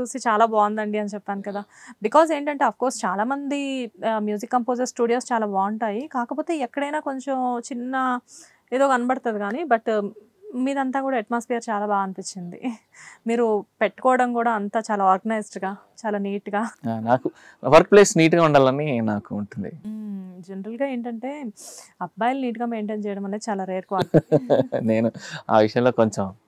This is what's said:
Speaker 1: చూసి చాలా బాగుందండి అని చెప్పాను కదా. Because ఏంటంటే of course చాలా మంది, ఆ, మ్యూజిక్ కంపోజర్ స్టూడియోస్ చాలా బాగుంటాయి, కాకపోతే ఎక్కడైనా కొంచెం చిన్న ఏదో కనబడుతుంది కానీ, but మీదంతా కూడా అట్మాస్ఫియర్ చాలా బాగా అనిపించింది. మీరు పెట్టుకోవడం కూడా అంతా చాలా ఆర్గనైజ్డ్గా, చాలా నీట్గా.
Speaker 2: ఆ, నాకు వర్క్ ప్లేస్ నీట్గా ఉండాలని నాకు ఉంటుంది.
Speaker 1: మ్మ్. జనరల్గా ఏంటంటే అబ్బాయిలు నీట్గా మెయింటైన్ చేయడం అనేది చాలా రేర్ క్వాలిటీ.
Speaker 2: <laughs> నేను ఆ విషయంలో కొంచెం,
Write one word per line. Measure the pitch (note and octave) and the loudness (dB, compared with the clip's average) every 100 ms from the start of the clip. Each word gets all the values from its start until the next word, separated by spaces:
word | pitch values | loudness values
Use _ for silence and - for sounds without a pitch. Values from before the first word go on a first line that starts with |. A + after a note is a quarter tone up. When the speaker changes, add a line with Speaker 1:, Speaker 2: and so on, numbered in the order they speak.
Speaker 1:
చూసి | B3 C4 | -8 -4
చాలా | A#3 G#3+ A3+ | 0 2 4
బాగుందండి | A3 G#3 G#3+ G#3+ G#3 | 4 2 0 -4 -4
అని | G#3 | -4
చెప్పాను | G3+ - G3 G3+ | -6 -8 -8 -8
కదా. | G3 G3+ - - - | -10 -10 -16 -20 -6
Because | A3+ D4 D#4+ | 2 4 4
ఏంటంటే | D4 C#4+ C#4+ C4+ | 2 -2 0 0
of | - | 0
course | B3+ - G3 | -2 -2 -2
చాలా | F#3+ | 0
మంది, | A#3 C#4 C#4 C#4+ C#4 C4+ A#3 - A3 | -2 -2 -4 -4 -4 -4 -8 -6 -2
ఆ, | A3 | -2
మ్యూజిక్ | G#3 G#3 A3+ | -2 -4 -2
కంపోజర్ | B3 A#3 B3 B3 | -2 0 -2 -2
స్టూడియోస్ | - A#3 A#3+ - | -2 0 0 0
చాలా | A#3 G#3+ | -2 -2
బాగుంటాయి, | F#3+ G3 G#3+ A3 G3+ D4+ | 0 -2 -2 -4 -4 -6
కాకపోతే | C4 A#3+ C#4 D#4 D#4+ | -6 -4 -4 -4 -4
ఎక్కడైనా | A#3+ - C#4+ D4+ | -4 -4 -4 -4
కొంచెం | D4 C4+ B3+ C4 B3+ A#3+ | -6 -8 -4 -2 -2 -4
చిన్న | A#3+ A#3+ B3 C4 B3+ B3 - - - _ - | -6 -8 -6 -2 -2 -2 -6 -20 -20 _ -4
ఏదో | B3+ C#4 | 2 2
కనబడుతుంది | B3+ A#3+ C4 B3 G#3+ | 2 0 -2 -2 -4
కానీ, | G3+ A#3+ | -4 -4
but | E4 A3+ A#3 A3 G3+ - - _ G#4+ B3 | 0 0 0 -2 -2 -8 -20 _ -12 -4
మీదంతా | C4 C#4 C4 C4+ | -2 0 -2 -2
కూడా | C4+ C4 | -2 -2
అట్మాస్ఫియర్ | G#3+ A#3 - A#3 A#3 | -2 -4 -2 -4 -2
చాలా | G#3 G#3 | -4 0
బాగా | G3+ | 0
అనిపించింది. | F#3+ F#3+ F#3+ F#3+ F3 F3+ - A3 _ - - - A3+ | -2 -6 -12 -10 -12 -8 -8 -8 _ -20 -20 -10 -2
మీరు | A#3 A#3 G#3 - - | 0 2 0 -2 -2
పెట్టుకోవడం | G#3 - B3+ B3+ B3 | -2 0 2 4 2
కూడా | A#3+ A#3 | 0 0
అంతా | A3 G3+ A3+ A3 | 0 -2 -4 -2
చాలా | G#3 | 2
ఆర్గనైజ్డ్గా, | F#3+ F#3 A3 A3 G#3+ G3 F#3+ G3 - _ A3 | 4 2 2 -4 -6 -8 -8 -10 -16 _ -4
చాలా | G#3 | -4
నీట్గా. | G3 G3+ G#3 G3+ A3 - - | -4 -6 -4 -4 -4 -6 -6
Speaker 2:
ఆ, | A2+ | -4
నాకు | A2+ B2+ - - - - | 2 2 0 -8 -20 -8
వర్క్ | B2+ D#3 F3+ | 6 6 10
ప్లేస్ | G3+ G3 E3 | 8 8 6
నీట్గా | D#3+ E3+ | 4 6
ఉండాలని | D#3+ C#3+ C3 C#3 D3+ A#2+ | 6 6 6 4 0 0
నాకు | A2 G#2 - G#2 | 0 -2 -4 -8
ఉంటుంది. | G#2 - F#2+ D#3+ G#3+ | -8 -8 -10 -10 -12
Speaker 1:
మ్మ్. | G#3+ G#3+ G3 F#3 F3+ F3+ | -12 -10 -12 -12 -16 -14
జనరల్గా | F#3+ G#3 A#3 C#4 | -12 -10 -6 -4
ఏంటంటే | B3 A#3+ A#3 B3 D4 B3 - - - - - | -4 -6 -8 -8 -8 -10 -12 -18 -20 -20 -12
అబ్బాయిలు | F3+ - A#3 C4+ | -10 -2 -2 0
నీట్గా | B3 A3+ A#3+ | -2 -4 -4
మెయింటైన్ | A3+ G#3 G#3+ G#3 | -4 -4 -4 -4
చేయడం | G3 G3 | -6 -6
అనేది | G#3 A#3 | -6 -4
చాలా | G3 | -6
రేర్ | F#3 F#3 - | -4 -6 -4
క్వాలిటీ. | F#3+ E3+ E3 - D3+ | -2 2 2 4 2
Speaker 2:
<laughs> | A#3+ C#3 C4 B2 A2 | 2 2 2 -2 0
నేను | A2 A2+ - - - - | 2 2 -2 -12 -12 2
ఆ | A2 | 4
విషయంలో | A2 B2+ B2 | 4 4 2
కొంచెం, | A#2+ A2 A2 G2 G2 | 4 2 2 -6 -8